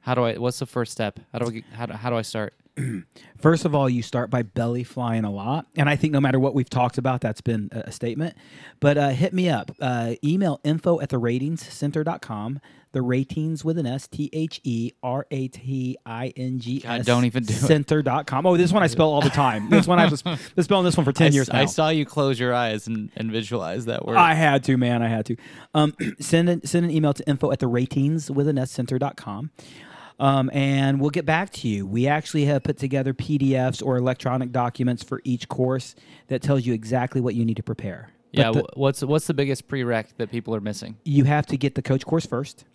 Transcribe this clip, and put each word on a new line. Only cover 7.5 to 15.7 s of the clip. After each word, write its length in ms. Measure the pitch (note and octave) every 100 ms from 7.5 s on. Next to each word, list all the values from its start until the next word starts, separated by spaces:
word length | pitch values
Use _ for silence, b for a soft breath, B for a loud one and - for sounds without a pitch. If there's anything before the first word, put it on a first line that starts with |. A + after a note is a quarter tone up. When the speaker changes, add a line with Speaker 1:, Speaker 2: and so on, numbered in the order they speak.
| A2+ G2+
Speaker 2:
a, 80 | A2 G#2
a 40 |
statement. 440 | - A#2+ A2+ D#3+ - B B B B
But, 160 | C#3+ C#3+
uh, 120 | C#3+
hit 220 | C3 F3
me 160 | F#3 F3+
up. 220 | C#3 - -
Uh, 340 | C3+ B2 A#2 A#2
email 360 | C#3+ F3+ F#3+ C#3+
info 360 | D3 D#3+ F3 E3+
at 100 | C#3+
the 80 | C3
ratings 480 | A#2 B2 C#3 E3 -
center 380 | - D3 D#3+
dot 180 | D#3 -
com. 380 | - G#2+ G#2+ C#3 b b b
The 100 | C3+
ratings 640 | B2 B2+ C3+ - D#3 D#3 D#3
with 120 | E3
an 80 | C3+
S, 220 | C3 -
T 220 | - D3
H 300 | D#3 D#3+ -
E 280 | C#3 A#2 A#2 _
R 220 | B2+ C3 -
A 200 | C#3 C3
T 480 | - C3